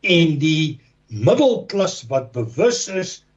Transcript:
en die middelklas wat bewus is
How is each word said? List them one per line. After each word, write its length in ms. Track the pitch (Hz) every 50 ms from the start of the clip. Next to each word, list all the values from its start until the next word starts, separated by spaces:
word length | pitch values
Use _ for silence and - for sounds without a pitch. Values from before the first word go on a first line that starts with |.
| -
en 340 | - 180 170 165 160 151 139
die 420 | 143 156 156 156 156 151 - - _ _ _ _ _ _
middelklas 960 | 113 104 107 156 233 254 302 262 233 196 - - - 202 190 180 - - - 113
wat 220 | 135 135 127 -
bewus 560 | _ 127 113 - - 151 208 240 233 - - 190
is 380 | 190 190 180 - - - _ _ _